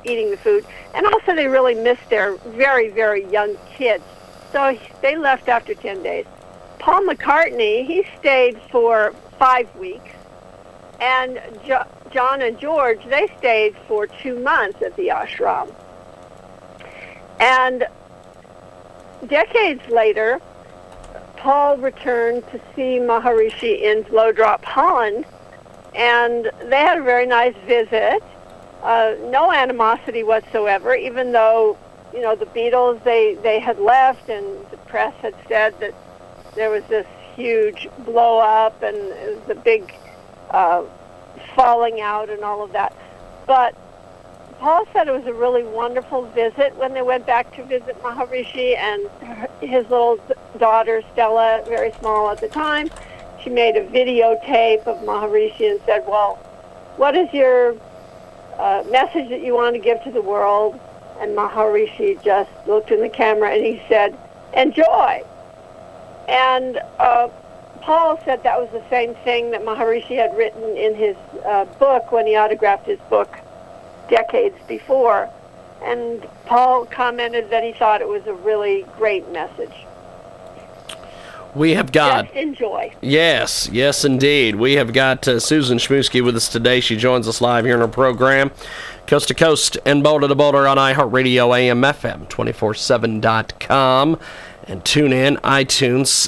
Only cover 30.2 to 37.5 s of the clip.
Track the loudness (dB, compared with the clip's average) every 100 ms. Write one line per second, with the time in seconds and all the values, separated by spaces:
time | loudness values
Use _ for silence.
30.2 | 0 0 -2 -4 0 0 0 -2 -2 -6
31.2 | 0 2 4 4 2 0 -10 -20 -16 -6
32.2 | -4 -4 -6 -4 0 2 2 0 0 2
33.2 | 2 0 -2 -2 -2 -2 2 4 4 0
34.2 | -8 -10 -10 -12 -16 -20 -10 -6 -6 -6
35.2 | -12 -10 -4 0 0 -2 -10 -12 -20 -20
36.2 | -20 -20 -14 -6 -4 -4 -2 -4 -4 -14
37.2 | -18 -8 -2